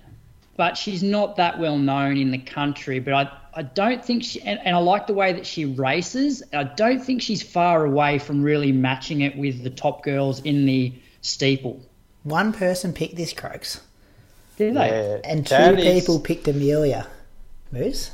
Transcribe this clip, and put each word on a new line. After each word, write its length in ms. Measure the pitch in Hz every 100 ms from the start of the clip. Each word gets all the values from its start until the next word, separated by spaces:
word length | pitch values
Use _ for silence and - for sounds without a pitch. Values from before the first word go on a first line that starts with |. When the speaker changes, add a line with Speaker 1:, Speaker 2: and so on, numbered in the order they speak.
| - - - - _ -
Speaker 1:
but 200 | 175 -
she's 240 | - 190
not 340 | 196 208 202 202
that 200 | 170 165
well 180 | 160 147
known 400 | 139 139 139 139
in 140 | 135
the 60 | 127
country. 640 | 127 151 143 139 - 131
But 140 | 127
I, 180 | 139 139 - - -
I 60 |
don't 400 | 143 - 214 247 -
think 180 | 240
she, 180 | - -
and, 180 | 202 208 -
and 100 | 175
I 40 |
like 280 | 175 202 202
the 60 |
way 200 | 196 190
that 120 | 180 -
she 180 | - 147
races. 800 | 131 131 156 175 254 285 269 -
I 100 | 147
don't 360 | 135 - 226 262
think 180 | 254 123
she's 200 | - 208
far 440 | - 175 175 170 151
away 340 | 139 147 143
from 240 | 143 143
really 280 | 143 151 139
matching 500 | 131 127 131 - 147
it 140 | 139 139
with 260 | 139 123
the 60 | 123
top 340 | 127 151 139
girls 380 | 147 139 139 127
in 240 | 156 143 135
the 280 | 131 127 127 - _
steeple. 600 | - - 135 131 127 - - _ _ _
Speaker 2:
One 280 | 151 160 214
person 400 | 214 185 180 185
picked 220 | - 160 170
this, 180 | 160
Croaks. 480 | - - - - - - _ _ - - - - -
Speaker 1:
Did 180 | 214 262
they? 140 | 131
Speaker 3:
Yeah, 300 | 110 104 104
Speaker 2:
And 240 | 143 160 135
two 80 | 135
Speaker 3:
that 240 | 165 190
is 220 | 175 180
Speaker 2:
people 180 | 175 160
picked 280 | - 143 -
Amelia. 600 | 143 143 147 151 113 - - - - - - -
Moose? 400 | 123 190 180 -